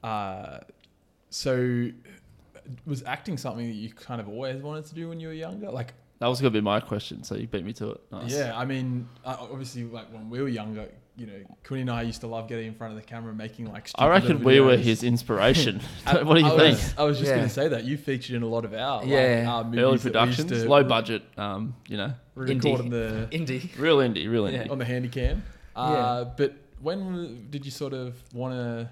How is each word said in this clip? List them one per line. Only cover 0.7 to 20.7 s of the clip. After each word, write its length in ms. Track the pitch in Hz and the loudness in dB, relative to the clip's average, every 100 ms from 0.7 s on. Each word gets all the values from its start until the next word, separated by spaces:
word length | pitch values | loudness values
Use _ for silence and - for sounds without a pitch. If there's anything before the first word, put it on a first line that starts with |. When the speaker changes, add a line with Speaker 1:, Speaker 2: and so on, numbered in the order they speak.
| - _ _ _ _ _ | -20 _ _ _ _ _
Speaker 1:
so 600 | - 139 127 123 123 120 120 - - _ - _ - - 123 - | -6 -2 0 2 0 -2 -6 -20 -20 _ -20 _ -20 -18 -16 -8
was 180 | 135 120 | -8 -6
acting 320 | 139 - 147 | -8 -8 -8
something 300 | 135 110 117 | -8 -8 -8
that 80 | 107 | -8
you 140 | 110 | -12
kind 260 | - - 120 | -14 -12 -10
of 80 | 104 | -10
always 340 | 110 135 135 | -8 -8 -8
wanted 240 | 143 151 151 | -10 -12 -12
to 100 | 156 | -12
do 140 | 165 | -12
when 100 | 165 | -10
you 80 | 160 | -12
were 60 | |
younger? 360 | 160 160 196 208 | -12 -12 -10 -10
Like, 220 | 127 120 - _ _ | -8 -10 -12 _ _
Speaker 2:
That 80 | 117 | -2
was 140 | 127 | 2
gonna 80 | 131 | 2
be 100 | 110 | 2
my 180 | 104 104 | 2 0
question, 440 | - 104 - - | 0 -6 -6 -14
so 120 | - 104 | -10 -8
you 100 | 113 | -6
beat 160 | 104 | -8
me 100 | 87 | -8
to 180 | 117 107 | -8 -10
it. 100 | - _ | -10 _
Nice. 220 | 95 117 | -12 -6
Speaker 1:
Yeah, 240 | 139 131 113 | -4 -4 -4
I 80 | 131 | -4
mean, 420 | 135 127 123 120 - | -4 -4 -4 -6 -14
uh, 140 | 127 131 | -12 -12
obviously, 440 | 117 131 127 123 | -10 -12 -12 -10
like, 280 | 117 113 107 | -10 -12 -14
when 180 | 113 110 | -16 -10
we 100 | 120 | -4
were 60 | 139 | -2
younger, 420 | 117 107 107 107 - _ - | -4 -6 -10 -12 -16 _ -18
you 120 | 113 | -16
know, 120 | 98 98 - | -16 -20 -20
Quinn 180 | - 135 | -10 -6
and 100 | 127 | -4
I 100 | 117 | -2
used 180 | 117 113 | -4 -6
to 60 | 117 | -8
love 200 | 113 110 | -8 -8
getting 200 | 113 113 | -8 -8
in 60 | |
front 200 | 110 113 | -10 -12
of 60 | 107 | -14
the 60 | 107 | -14
camera, 280 | 117 113 107 | -12 -10 -10
making, 320 | 110 117 113 | -10 -10 -12
like, 120 | 104 | -10
Speaker 2:
I 40 | - | -10
Speaker 1:
stupid 200 | - 139 | 2 6
Speaker 2:
reckon 180 | 185 185 | 6 6
Speaker 1:
little 140 | 151 127 | 4 8
Speaker 2:
we 140 | 135 | 8
were 180 | 135 123 | 10 8
Speaker 1:
videos. 40 | |
Speaker 2:
his 200 | 120 110 | 6 2
inspiration. 760 | 120 120 - 107 107 139 127 98 - | 2 0 0 4 4 6 2 -2 -8
Speaker 1:
<laughs> 120 | - 127 | -8 2
I, 160 | 156 | 2
Speaker 2:
<laughs> 0 | |
What 100 | 147 165 | 8 8
do 40 | |
you 60 | 151 | 8
Speaker 1:
I 100 | 156 | 8
Speaker 2:
think? 200 | 156 113 | 8 6
Speaker 1:
was, 160 | - - | 0 0
I 60 | |
was 160 | 147 139 | 2 2
just 100 | 139 | 2
Speaker 3:
Yeah. 60 | 127 | 2
Speaker 1:
gonna 120 | 110 | 2
say 180 | 135 151 | 0 0
that. 160 | 123 120 | 0 -2
You 120 | 143 | -6
featured 380 | 143 131 123 120 | -4 -4 -4 -4
in 60 | |
a 60 | 117 | -2
lot 180 | 117 113 | -2 -4
of 80 | |
our, 280 | 110 135 127 | -6 -4 -4
like, 80 | 131 | 2
Speaker 3:
Yeah. 360 | 135 127 117 117 | 4 6 4 2
Speaker 1:
our 160 | 120 | 0
movies 160 | 113 120 | -2 4
Speaker 2:
Early 180 | 123 131 | 4 4
Speaker 1:
that 160 | 131 | 4
we 60 | 110 120 | 4 4
used 100 | 123 | 4
Speaker 2:
productions, 240 | 160 120 | 0 0
Speaker 1:
to 60 | |
Speaker 2:
low 140 | 113 | 6